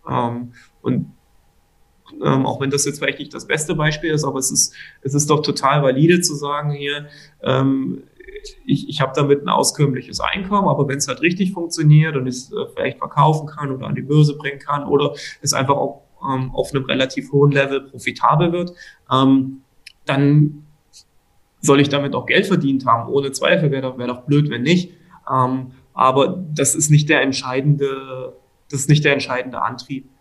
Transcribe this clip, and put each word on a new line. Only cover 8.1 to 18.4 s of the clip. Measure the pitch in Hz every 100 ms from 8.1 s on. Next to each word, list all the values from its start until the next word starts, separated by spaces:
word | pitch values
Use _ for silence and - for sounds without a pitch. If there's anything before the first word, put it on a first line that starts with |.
| _ - - - -
ich, | - 139 -
ich | -
hab | 135
damit | - 139 143
ein | 143
auskömmliches | - 143 - 143 127 - -
Einkommen, | - - 185 202 175
aber | 139 131
wenn's | 139 147
halt | 131
richtig | 165 180 185
funktioniert | 180 170 165 151 151 160 147
und | 127
ich's, | 123 -
äh, | - -
vielleicht | - 123 -
verkaufen | 151 147 147 151 -
kann | - 143
oder | 131 151
an |
die | 135
Börse | 131 151 151 147
bringen | 143 139
kann | - 143
oder | 143 143 143 - - -
es | 143
einfach | - 131 135
auch, | 135 - _ _
ähm, | 147 131 131
auf | - 131
einem | 139
relativ | 131 135 131 - 123
hohen | 143 143
Level | 135 139 135
profitabel | - 123 - 123 117 151